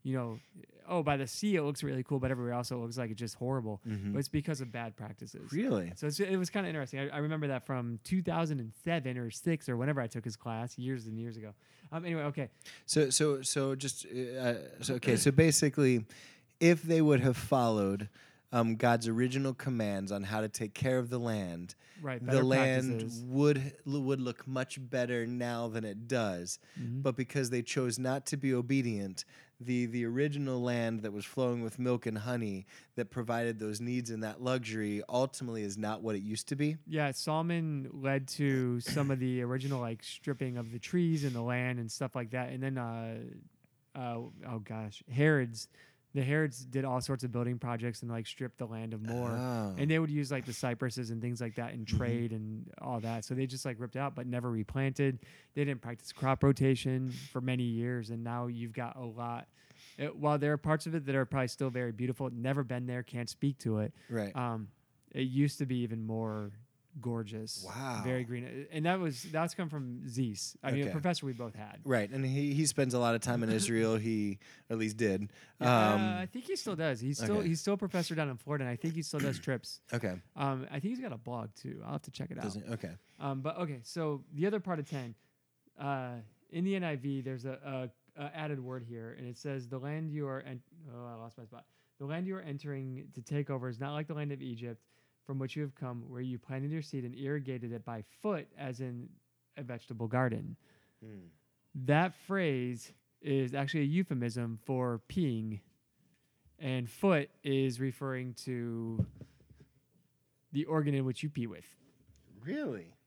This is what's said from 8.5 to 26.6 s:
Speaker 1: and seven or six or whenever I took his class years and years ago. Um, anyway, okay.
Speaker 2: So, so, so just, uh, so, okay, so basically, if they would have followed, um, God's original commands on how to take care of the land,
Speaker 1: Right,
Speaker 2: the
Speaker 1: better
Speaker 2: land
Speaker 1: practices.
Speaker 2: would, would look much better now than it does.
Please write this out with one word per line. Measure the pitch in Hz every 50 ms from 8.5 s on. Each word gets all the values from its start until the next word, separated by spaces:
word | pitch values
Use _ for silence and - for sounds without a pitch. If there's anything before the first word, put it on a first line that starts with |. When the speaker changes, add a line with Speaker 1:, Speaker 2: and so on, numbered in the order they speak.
| 151 135
Speaker 1:
and | 117 110 - - -
seven | 170 170 165 123 127 123
or | 123 120 117
six | - - - 175 165 147 -
or | - 123
whenever | 117 127 143 151 139
I | 120
took | 113 - 120 107
his | 120 107
class | - - 120 113 113 117 120 -
years | - 123 127 135 123 110
and | 113 110 113
years | 117 120 110
ago. | 113 107 107 101 _ _ _ - - - 156
Um, | 151 165 175
anyway, | 175 170 160 147
okay. | 147 143 156 135 110 _ _ - - - - -
Speaker 2:
So, | - - 156 147 131
so, | 127 - 156 151 143 135
so | 131 - - 147 135 135 135
just, | 131 135 135 - - -
uh, | 73 104 127 127 120 127 131 127 123 117 90 69 65 - - 123
so, | - 131
okay, | 123 - 135 120
so | 104 - 143
basically, | 135 143 160 160 147 - 156 147 - - 143 131 127 117 107 - - - - - - - _ _ _ _
if | 165 170 175 165 165
they | 160 165 160
would | 156 151 143 127
have | 127 135 120
followed, | - - - 143 131 120 117 110 107 101 98 98 98 107 - _ - - - - _ _ _
um, | - 120 117 113 113
God's | 113 - 120 117 113 113
original | 113 113 117 123 127 127 139 135 135 127
commands | - - 139 127 117 110 104 101 98 98 95
on | 101 101 98
how | 95 110 110
to | 110 107
take | - - 113 104 -
care | - - 131 131
of | 127 123 117
the | 123 120
land, | 120 117 110 104 95 90 85 85 87 90 - _ - - - -
Speaker 1:
Right, | 156 139 127 120
Speaker 2:
the | 123 123
Speaker 1:
better | 135 131 127
Speaker 2:
land | 127 131 131 135 131 131 131 127 131
Speaker 1:
practices. | 120 113 113 117 117 117 120
Speaker 2:
would, | 123 127 139 143 147 147 135 135 143 - - -
would | 143 139 147 135 131 139 135
look | 127 127 113 - -
much | 135 131 127 131 - - 139 131 120
better | 131 127 123 123 123 120 117
now | 117 123 123 123 120 120 117 117
than | 117 110 117 110
it | 107 98 107 117
does. | 117 135 120 113 101 92 87 87 87 - -